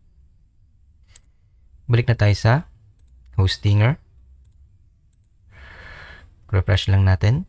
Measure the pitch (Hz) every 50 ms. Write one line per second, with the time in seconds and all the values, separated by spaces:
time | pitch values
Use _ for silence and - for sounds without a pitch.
0 | _ _ _ _ - _ _ _ _ _ _ _ _ _ _ _ _ _ _ _
1 | _ _ - - _ _ _ _ _ _ _ _ _ _ _ - _ - 120 117
2 | 117 - 113 - 104 104 101 - - 117 120 151 175 - - - _ - _ _
3 | _ - - - - - - - 95 92 - - - 104 104 104 104 120 160 -
4 | _ _ _ - - _ - - _ _ _ _ - _ _ _ _ _ _ _
5 | _ _ _ _ _ _ _ _ _ _ - - - - - - - - - -
6 | - - - - - - _ _ - - - 98 - - 98 95 - - 98 95
7 | 98 95 95 90 - 104 120 156 190